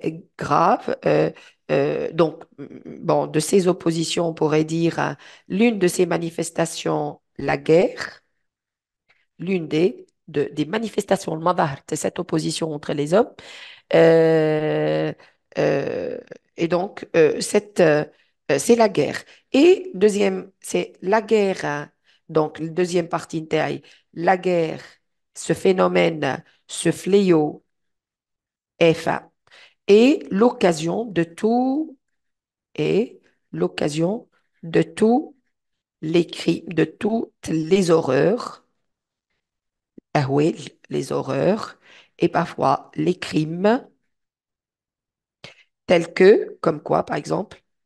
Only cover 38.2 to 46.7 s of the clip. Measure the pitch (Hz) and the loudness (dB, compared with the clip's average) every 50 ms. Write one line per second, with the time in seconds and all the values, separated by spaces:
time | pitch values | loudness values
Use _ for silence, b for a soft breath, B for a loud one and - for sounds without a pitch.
38.2 | 147 165 214 240 - - - - _ _ _ _ _ _ _ _ _ _ _ _ | 2 2 0 -2 -4 -10 -16 -18 _ _ _ _ _ _ _ _ _ _ _ _
39.2 | _ _ _ _ _ _ _ _ _ _ _ _ _ _ _ _ - _ - 151 | _ _ _ _ _ _ _ _ _ _ _ _ _ _ _ _ -12 _ -2 -2
40.2 | 143 131 139 143 147 165 - - - - - _ _ - - 151 147 - 143 143 | -2 0 0 0 0 0 -2 -4 -10 -18 -20 _ _ -10 -8 -8 -6 -4 -6 -6
41.2 | - - 135 139 143 165 202 220 - - - _ b b b b b b b b | -4 -4 -4 0 0 0 0 0 -2 -10 -16 _ b b b b b b b b
42.2 | - - - - 170 - - - 147 135 139 - - - - - 151 170 180 - | -2 0 0 0 -2 -2 -4 -2 0 0 0 0 -4 -8 -8 -4 -2 -2 -2 -4
43.2 | - - - 151 156 156 165 175 190 208 233 269 - - _ _ _ _ _ _ | -4 -6 -4 -4 -4 -4 -4 -2 0 2 0 0 -2 -8 _ _ _ _ _ _
44.2 | _ _ _ _ _ _ _ _ _ _ _ _ _ _ _ _ _ _ _ _ | _ _ _ _ _ _ _ _ _ _ _ _ _ _ _ _ _ _ _ _
45.2 | _ _ _ _ - B B B B B _ _ _ - 185 170 170 165 - - | _ _ _ _ -20 B B B B B _ _ _ 2 2 2 2 0 2 4
46.2 | 190 190 226 403 - - - - - 165 | 8 8 8 6 4 -4 -8 -4 -2 -2